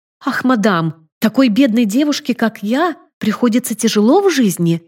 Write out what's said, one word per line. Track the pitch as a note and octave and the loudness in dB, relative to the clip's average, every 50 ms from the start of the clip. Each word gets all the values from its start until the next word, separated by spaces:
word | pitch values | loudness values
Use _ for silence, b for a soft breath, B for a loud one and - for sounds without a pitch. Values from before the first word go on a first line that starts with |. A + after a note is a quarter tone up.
| _ _ _ _ - | _ _ _ _ -8
«Ах, | C#4+ A#3+ - - | -6 -4 -2 0
мадам, | B3+ B3+ A3 G3 A3 F#3+ E3 E3 D#3+ D3+ - _ _ _ _ | 0 0 2 2 0 0 0 -2 -2 -6 -8 _ _ _ _
такой | - A3 G#3+ B3+ C4+ B3+ | -4 -2 2 2 2 2
бедной | G3+ G#3 C#4+ C4 G#3 A#3 B3 | 2 2 2 2 2 0 0
девушке, | G3+ F#3+ C4 D#4 D4 C#4 - - - A#3+ | 0 0 0 0 0 -2 -4 -4 -6 -4
как | - A#3 A3 G#3+ - G3+ | -2 -2 -4 -4 -6 -6
я, | G3+ A#3 C#4 E4+ F4+ C#4 - _ _ _ _ | -6 -2 -2 -2 -2 -4 -8 _ _ _ _
приходится | - G#3 G3+ - - B3 G#3 B3 B3 - A3+ | -4 -4 -2 0 0 0 0 0 -2 -4 -6
тяжело | - - A3 - G#3+ G#3 A3+ C#4+ G4 | -2 -2 0 0 2 2 4 4 4
в | G4+ G4 E4 | 2 2 0
жизни. | C4+ B3 G3 D#3+ - E3+ E3+ E3+ E3 - | 2 0 0 0 0 0 0 0 -2 -4